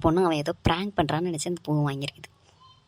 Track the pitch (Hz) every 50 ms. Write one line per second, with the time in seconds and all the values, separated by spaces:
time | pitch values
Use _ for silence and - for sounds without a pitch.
0 | - 165 160 180 190 170 160 147 147 165 170 - - - 165 175 196 208 196 -
1 | 160 147 156 156 175 180 165 147 - 170 175 175 - - 151 147 147 143 139 139
2 | 139 135 - - - - _ _ _ _ _ _ - - - _ _